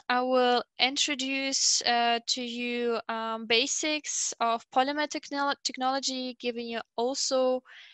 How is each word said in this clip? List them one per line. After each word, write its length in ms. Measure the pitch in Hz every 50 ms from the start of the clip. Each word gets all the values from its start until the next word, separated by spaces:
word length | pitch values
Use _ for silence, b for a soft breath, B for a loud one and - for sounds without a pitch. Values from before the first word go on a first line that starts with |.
| - -
I 140 | 247 247
will 420 | 254 254 254 254 247 247 247 240 - - _ -
introduce, 1040 | 240 254 285 285 - 302 294 247 262 269 269 269 269 269 269 - - - - -
uh, 380 | - - 240 233 233 233 233 233 233 -
to 140 | - 254
you, 600 | 247 240 233 240 240 240 240 240 240 240 233 220 - -
um, 360 | 226 226 226 226 226 226 226
basics 880 | 214 233 226 262 285 - - 320 311 302 302 - - - - - - - -
of 260 | 233 233 226 233 - _
polymer 380 | - 262 254 277 294 302 302 294
technol-, 460 | - 302 - - 285 285 285 285 277 - -
technology, 720 | - 240 254 254 262 269 277 262 269 262 254 254 254 240 -
giving 280 | - 240 226 233 240 233
you 120 | 233 226 - - _
also 680 | - 233 254 277 - - - 269 262 262 254 254 254 B B B B B B